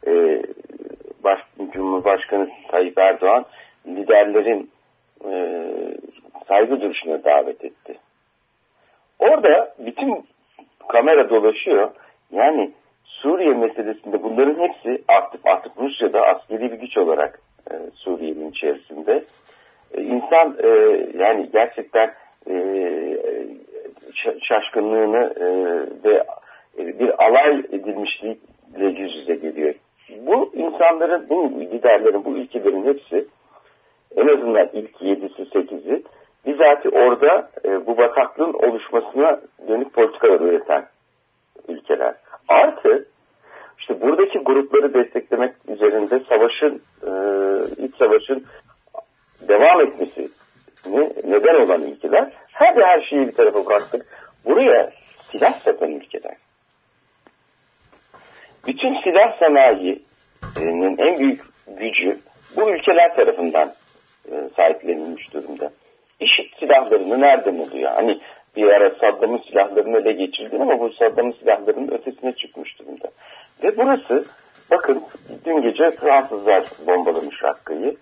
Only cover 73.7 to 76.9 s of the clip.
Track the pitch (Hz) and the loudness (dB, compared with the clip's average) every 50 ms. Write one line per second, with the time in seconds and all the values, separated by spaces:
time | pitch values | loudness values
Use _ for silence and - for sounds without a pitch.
73.7 | 214 226 254 262 277 147 - - 120 - - - - _ _ _ _ _ _ _ | 0 0 2 2 2 0 -2 -2 -2 -2 -2 -4 -16 _ _ _ _ _ _ _
74.7 | - - - - - - - - - - _ - - - _ 165 160 156 123 117 | -2 -2 0 0 -2 -2 -4 -12 -20 -20 _ -20 -20 -14 _ -2 -2 0 0 0
75.7 | 107 - 160 165 - - - - 135 139 131 - 113 101 101 104 101 92 92 - | 0 2 0 0 0 0 0 4 4 4 2 0 -8 -4 0 2 2 2 2 -2
76.7 | - - 76 80 | -12 -14 -2 0